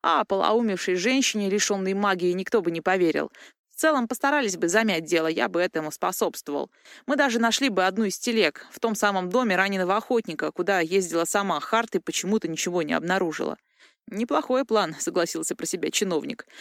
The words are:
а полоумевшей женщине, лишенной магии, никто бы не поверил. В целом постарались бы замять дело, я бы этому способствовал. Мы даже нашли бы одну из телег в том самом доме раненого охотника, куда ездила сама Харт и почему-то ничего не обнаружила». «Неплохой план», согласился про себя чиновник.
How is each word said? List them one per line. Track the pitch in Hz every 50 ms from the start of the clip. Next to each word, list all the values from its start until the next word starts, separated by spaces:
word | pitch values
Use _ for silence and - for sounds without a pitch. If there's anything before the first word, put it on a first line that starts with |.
а | - - - - 208
полоумевшей | - 196 190 - - 214 240 233 214 190 175 - 190 180
женщине, | 180 175 247 262 277 254 - - 214 202
лишенной | 190 196 208 - - 202 190 185 190 196
магии, | 202 208 202 190 180 180 180
никто | 180 190 185 - - 220 165
бы | 170
не | 165 165
поверил. | - 185 185 190 180 160 147 147 151 - - - - - _ _ _ _ _
В |
целом | - - 320 302 262 233
постарались | - 254 - - 277 294 294 254 202 185
бы | 165 175 170
замять | 180 220 226 214 180 165 165
дело, | 147 170 160 160
я | 160 160 185 - 208
бы | 175 170
этому | 180 180 - 160 156 156
способствовал. | - - 175 185 185 - 220 170 - - - 147 143 143 143 - _ _ _ - - - -
Мы | - 294
даже | - 285 262 226 233
нашли | 233 233 - - 277 262
бы | 196 190 185
одну | 190 190 220 220
из | 190 - -
телег | - 247 226 226 185 147 - - - -
в | - -
том | - 226 214
самом | - 214 208 196 185 180 180
доме | 185 254 254 214 180
раненого | 175 190 202 196 190 180 175 196
охотника, | 220 - - 254 226 - - 160 - 156 156
куда | - - 175 190 196 180
ездила | 165 160 185 196 185 165 165 170 170
сама | - - 202 202 190 165 147
Харт | - - 220 226 233 - -
и | 175
почему-то | - - - - - 185 214 220 -
ничего | 165 165 - - 180 175 180 160
не | 151 165
обнаружила». | 156 156 175 185 196 185 165 151 - - - - - _ _ _ _ - _ _ _ _
«Неплохой | - 190 202 240 - 285 311 - - 254 262 269
план», | - 220 214 190 160 156 -
согласился | - 165 - 175 170 - - 160 160 - -
про | - 165
себя | - - 175 151 160
чиновник. | - - 208 190 170 147 - 139 - - - _ - -